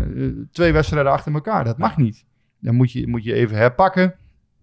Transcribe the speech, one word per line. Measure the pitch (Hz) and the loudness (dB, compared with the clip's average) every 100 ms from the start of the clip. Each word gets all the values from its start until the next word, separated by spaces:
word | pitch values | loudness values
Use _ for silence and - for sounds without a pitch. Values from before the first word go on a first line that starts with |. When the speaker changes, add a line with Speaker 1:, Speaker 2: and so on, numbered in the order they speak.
| 156 127 | 0 -4
Speaker 1:
eh, | 131 131 - | -6 -8 -8
twee | - 170 | 0 2
wedstrijden | 156 147 151 139 | 2 2 0 2
achter | 143 - | 0 -2
elkaar. | 151 180 208 | -6 -2 -2
Dat | 117 120 | -2 -2
mag | 220 165 | -2 0
Speaker 2:
Ja. | |
Speaker 1:
niet. | 117 - _ _ _ _ | -2 -2 _ _ _ _
Dan | 117 120 | -2 2
moet | 127 | 2
je, | 127 120 | -2 -6
moet | 120 | -6
je | 110 | -2
even | 113 117 107 | 0 0 2
herpakken. | 123 - 190 185 185 - _ _ _ _ | 2 4 2 2 0 -2 _ _ _ _